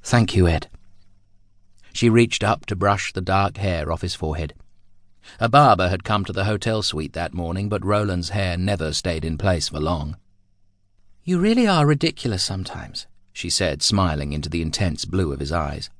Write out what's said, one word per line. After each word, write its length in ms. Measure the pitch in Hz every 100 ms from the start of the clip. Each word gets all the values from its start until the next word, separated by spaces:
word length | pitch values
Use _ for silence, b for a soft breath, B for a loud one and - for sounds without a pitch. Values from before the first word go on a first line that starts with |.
"Thank 320 | - 120 107
you, 140 | 98 90
Ed." 220 | 80 - - - - - - _ _ _ _ _ - b
She 160 | - 117
reached 340 | 113 120 -
up 220 | 104 117
to 100 | -
brush 380 | 98 101 101 -
the 80 | -
dark 380 | 92 95 98 -
hair 340 | 98 85 76
off 80 | 80
his 140 | 90
forehead. 400 | - 80 78 76 - - - - - - - B B
A 120 | 113
barber 400 | 135 143 98 90
had 120 | 92
come 220 | - 104
to 80 | 98
the 140 | 95 98
hotel 360 | 107 - 110
suite 300 | 98 76 76
that 220 | 82 82
morning, 340 | 87 85 90 101
but 160 | 101
Roland's 460 | 87 104 104 90 85
hair 260 | 104 95 87
never 380 | 92 98 78
stayed 280 | 78 - 82
in 140 | 80 80
place 320 | 101 87 -
for 120 | 73
long. 360 | 78 87 73 76 _ _ _ _ _ _ _ _ _ - -
"You 120 | 175
really 280 | 202 233 226
are 200 | 175 147
ridiculous 580 | 147 165 - 123 95
sometimes," 640 | - 95 - - - - - - _
she 160 | - 87
said, 320 | - 90 71
smiling 540 | - 104 90 76 71
into 160 | 73 73
the 100 | 85
intense 460 | 80 - 95 76 -
blue 260 | 92 85
of 80 | 69
his 120 | 71
eyes. 360 | 85 73 73 - -